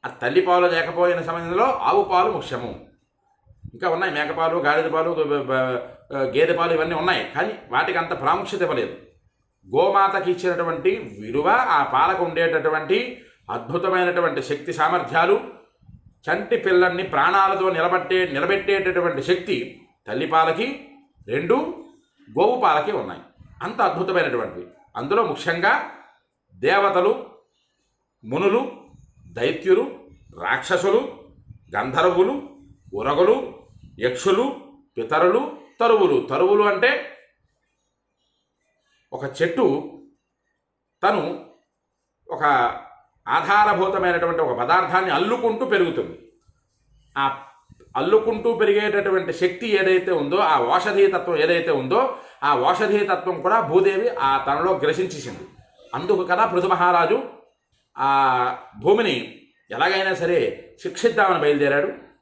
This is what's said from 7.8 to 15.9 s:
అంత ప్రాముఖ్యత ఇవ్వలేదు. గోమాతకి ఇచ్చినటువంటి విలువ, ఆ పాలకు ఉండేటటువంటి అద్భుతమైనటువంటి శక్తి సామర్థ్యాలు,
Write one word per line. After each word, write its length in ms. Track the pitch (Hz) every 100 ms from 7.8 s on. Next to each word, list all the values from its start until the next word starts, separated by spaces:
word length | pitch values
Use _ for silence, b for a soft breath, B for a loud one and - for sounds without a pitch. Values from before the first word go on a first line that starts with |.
| 160 170
అంత 160 | 165 -
ప్రాముఖ్యత 420 | 139 170 196 196
ఇవ్వలేదు. 320 | 170 135 101 - - _ _ _ _ _ 95
గోమాతకి 600 | 127 185 196 196 196 175
ఇచ్చినటువంటి 600 | 180 180 165 165 160 180 220 123 101
విలువ, 320 | 107 131 156 233 254
ఆ 100 | 160
పాలకు 380 | 135 131 165 185
ఉండేటటువంటి 760 | 175 160 165 160 156 156 147 214 254 - B B -
అద్భుతమైనటువంటి 920 | 113 117 165 185 185 180 175 170 139
శక్తి 300 | 127 147 -
సామర్థ్యాలు, 600 | 151 156 175 - 156 175 202 - - _ _ _